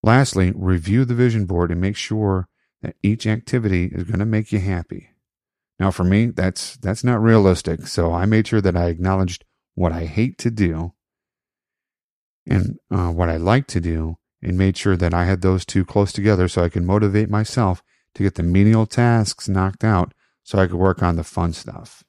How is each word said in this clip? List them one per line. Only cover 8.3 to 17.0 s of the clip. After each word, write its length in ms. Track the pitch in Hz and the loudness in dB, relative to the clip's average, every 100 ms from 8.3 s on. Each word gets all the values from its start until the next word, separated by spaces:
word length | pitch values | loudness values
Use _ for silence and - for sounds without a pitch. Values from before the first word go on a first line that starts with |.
| 110 107 | 2 2
sure 140 | 110 | 0
that 160 | 98 87 | 0 0
I 100 | 87 | -2
acknowledged 560 | 82 90 95 92 90 _ _ _ | -2 0 0 -2 -4 _ _ _
what 180 | - 90 | -4 -2
I 140 | 80 82 | -2 -6
hate 320 | 76 123 - | -2 -4 -2
to 120 | 120 | -6
do 420 | 110 92 80 85 _ _ _ _ _ _ _ _ _ _ _ _ _ _ _ - | 0 -2 -2 -8 _ _ _ _ _ _ _ _ _ _ _ _ _ _ _ 0
and, 340 | 95 92 - _ | 0 0 -4 _
uh, 200 | 95 87 | -2 -2
what 200 | 85 87 | 0 0
I 60 | 82 | 0
like 320 | 85 120 139 | 2 0 0
to 140 | 90 | -4
do, 360 | 85 80 80 82 _ _ | -2 -4 -4 -8 _ _
and 180 | - 90 | -6 0
made 180 | 95 92 | 0 2
sure 180 | 104 90 | 0 2
that 180 | 87 | 2
I 120 | 85 87 | 2 0
had 160 | 95 | 0
those 240 | 95 92 - | 0 0 0
two 180 | 98 | -2
close 280 | 92 104 101 | 0 2 0
together 360 | - 101 98 90 | 0 2 2 2
so 160 | - | 0
I 60 | 87 | 0
can 160 | - 87 | 0 0
motivate 460 | 101 | 2